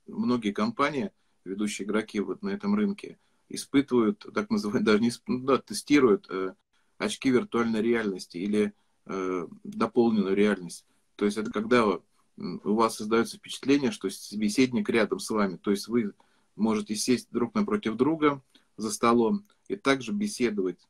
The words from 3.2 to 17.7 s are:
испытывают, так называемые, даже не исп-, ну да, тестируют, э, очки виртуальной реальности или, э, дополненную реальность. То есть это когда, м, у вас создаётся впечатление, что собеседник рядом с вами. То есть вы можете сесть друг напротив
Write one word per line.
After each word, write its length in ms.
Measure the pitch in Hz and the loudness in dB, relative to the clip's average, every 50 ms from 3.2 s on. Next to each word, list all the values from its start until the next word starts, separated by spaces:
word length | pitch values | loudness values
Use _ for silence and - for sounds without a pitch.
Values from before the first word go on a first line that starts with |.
| _ _ _ _ _ _ | _ _ _ _ _ _
испытывают, 760 | - - - - - 139 139 - 127 123 113 104 104 - - - - | -12 -12 -8 0 0 0 2 2 2 2 2 2 0 -2 -8 -6 -4
так 160 | 107 104 - | -4 -2 -2
называемые, 340 | 113 104 104 104 104 120 107 | -2 -2 -2 -2 -2 0 2
даже 140 | 113 107 104 | 4 4 4
не 80 | 113 117 | 2 0
исп-, 140 | 117 - - - | -2 -4 -6 -6
ну 120 | 123 127 127 | -6 -4 0
да, 120 | 135 135 117 | 0 0 0
тестируют, 720 | - - 107 104 - - 143 147 131 117 101 98 - - | 0 -4 -10 -10 0 2 4 6 6 6 6 4 2 -4
э, 240 | - 95 92 95 95 - _ _ _ _ _ _ _ _ | -6 -4 -4 -4 -6 -10 _ _ _ _ _ _ _ _
очки 320 | - 107 107 - - 135 | -4 -4 -4 -2 0 2
виртуальной 520 | 127 120 107 104 - 117 117 117 113 110 | 2 2 2 0 0 0 0 0 0 0
реальности 560 | 104 117 120 117 110 104 95 90 - - - 85 | 2 2 0 0 0 -2 -4 -6 -10 -12 -10 -6
или, 360 | 90 104 104 104 104 104 104 _ _ _ _ _ _ | -4 0 0 2 0 0 -2 _ _ _ _ _ _
э, 420 | - - 95 95 92 92 90 82 - - - - | -10 -6 -6 -4 -4 -4 -4 -6 -8 -12 -16 -16
дополненную 720 | - - 107 113 113 - 120 117 117 110 107 98 95 98 | -12 -4 -4 -4 0 2 4 4 4 4 2 2 2 4
реальность. 500 | 104 104 107 104 92 90 85 - - - _ _ _ _ _ _ | 4 4 4 2 0 -4 -10 -14 -16 -18 _ _ _ _ _ _
То 100 | - 104 | -2 0
есть 120 | 104 104 110 | 0 0 -2
это 140 | 107 - | -4 -4
когда, 320 | - 107 107 110 123 123 113 104 90 - - _ _ _ _ _ _ - | -4 -4 0 2 4 4 4 4 2 0 -4 _ _ _ _ _ _ -10
м, 240 | - - - - - | -8 -8 -8 -6 -2
у 100 | 92 104 | 0 2
вас 220 | 110 110 110 - - | 2 2 2 0 -4
создаётся 400 | 110 107 113 113 117 - - 104 | -2 0 2 2 2 0 -4 -12
впечатление, 540 | - - - - - 123 139 143 135 120 | -14 -14 -14 -6 0 2 2 2 2 0
что 180 | 107 - - 95 | -2 -2 -6 -6
собеседник 800 | 98 - - - - 104 107 104 104 - 131 127 123 113 104 - | -6 -8 -12 -12 -6 -2 -2 0 2 2 2 2 2 -2 -2 0
рядом 300 | 117 117 107 98 - 101 | 2 2 2 0 0 -4
с 100 | - - | -4 -4
вами. 280 | 113 107 101 95 87 85 | -2 0 0 -2 -2 -4
То 140 | - 104 | -2 -2
есть 160 | 101 98 - - | -2 -2 -2 -2
вы 260 | 113 120 110 101 - _ _ _ _ _ _ _ _ | -2 -2 -2 -2 -6 _ _ _ _ _ _ _ _
можете 400 | - 104 110 110 107 104 - 107 | -2 0 0 0 -2 -2 -4 -6
сесть 340 | 107 - - 127 117 - - | -4 0 0 0 0 -2 -4
друг 220 | - 117 120 117 - | -4 -4 -4 -2 0
напротив 400 | 110 104 104 | -2 0 0